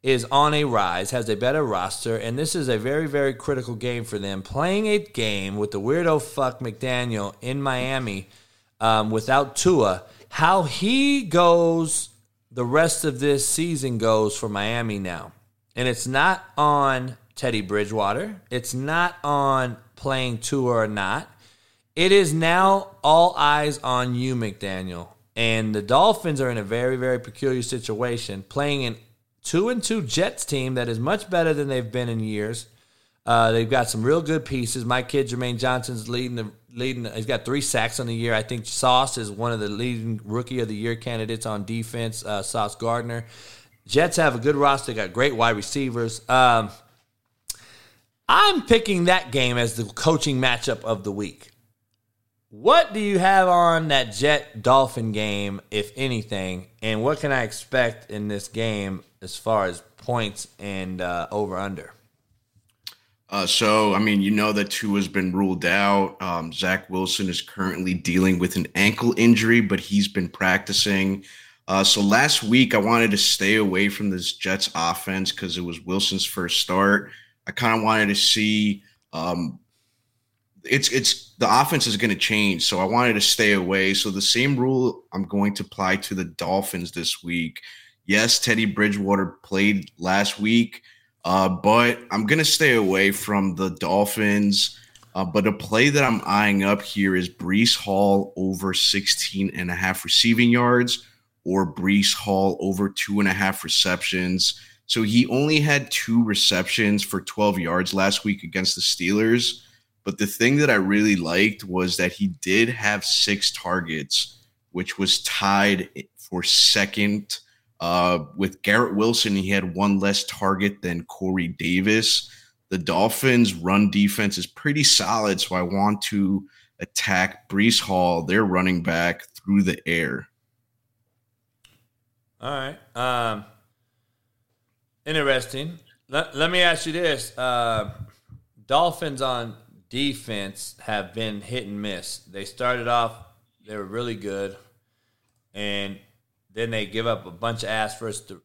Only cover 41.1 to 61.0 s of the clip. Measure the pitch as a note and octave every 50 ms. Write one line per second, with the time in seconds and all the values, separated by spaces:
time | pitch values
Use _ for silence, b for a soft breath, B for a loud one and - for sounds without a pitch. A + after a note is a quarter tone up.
41.1 | A#2+ A2+ A2 G#2+ A2+ A2 A2+ A2+ G#2+ G#2 G2+ G2 A2+ A#2 A2+ A2+ - A#2+ A#2 A2+
42.1 | A2 - - G2 G#2+ G2+ G2 - - A#2 G#2+ G#2 G#2 - A2+ A#2 A#2 A#2+ A#2 A#2
43.1 | A#2 A#2 A2+ A2+ B B B B B B B B B B _ - A#2 C#3 E3 E3+
44.1 | E3+ E3+ E3 D3+ B2 A#2+ A2+ C#3+ D3 C#3 C#3+ C#3+ C#3 C3+ - - A#2 A2 G2+ F#2
45.1 | F2 A2+ B2+ D3 C3 A2 A#2+ A#2 A2+ G#2 G2 - - C#3 C#3 B2+ A#2 A#2+ A#2 A2+
46.1 | A2+ - - - B2 C3 B2+ B2 A#2+ A#2 A2 G2+ - - _ _ _ _ _ _
47.1 | _ _ _ _ _ _ _ _ B B B B B B B B B B B B
48.1 | _ _ _ - - F4 G#4 G#4 F#4+ D4+ - - A#3 A3+ A3+ A3 G3+ F3+ E3+ F3
49.1 | F#3 F#3 F3+ B2+ A#2 C#3 B2+ B2 B2 A#2+ A#2+ A2+ G#2+ A#2 A2+ G2+ - - - D#3+
50.1 | D#3+ D3+ - D3+ C3+ B2+ C3 B2+ B2 A#2 - - A#2+ - - A2+ A2+ G2+ F#2+ G#2
51.1 | G2 G2+ G#2 F#2+ - _ - - _ _ _ _ _ _ _ _ _ _ _ _
52.1 | _ _ _ _ _ _ _ _ - G#2 B2 G3+ C#4+ E4+ E4 - G3 A3 G#3+ G3+
53.1 | G3+ F3+ F3+ F#3+ G3 F#3+ F#3 F#3 F3+ F3 F3 E3+ E3 E3 E3 D#3 C#3+ C3+ B2+ A2+
54.1 | G2+ G2 C3+ D3 D3+ C#3+ D3 - - A2 G2+ B2 B2+ C3+ C3+ B2 - B2 A2+ A2
55.1 | G#2+ G#2+ G#2+ G#2 G2+ G2+ G2+ G2+ G2 G2 - _ - G#2 G2+ - - C3 C3+ C3+
56.1 | B2 A2 G#2 - G#2 G2 F#2+ F#2 F#2 F2+ F#2 _ _ _ - A2 A2 G#2+ A2+ C3+
57.1 | D3+ D3 - C#3+ C3+ B2+ A#2+ A2 - - - _ - C3 B2 A#2 A2+ A#2 - _
58.1 | G#2+ G#2+ G#2 G#2 G#2 G2+ G2+ - - A2 A2+ A2+ G#2+ G#2 G2+ G2 F#2+ F2+ - _
59.1 | _ _ - F#2 - - - A#2+ A2+ G#2+ G2 F#2 F2 E2+ - _ _ _ - -
60.1 | B2 A#2+ A2 G#2 G2 - - - _ _ - G2+ G2 F#2+ F#2+ F2+ F#2 F2+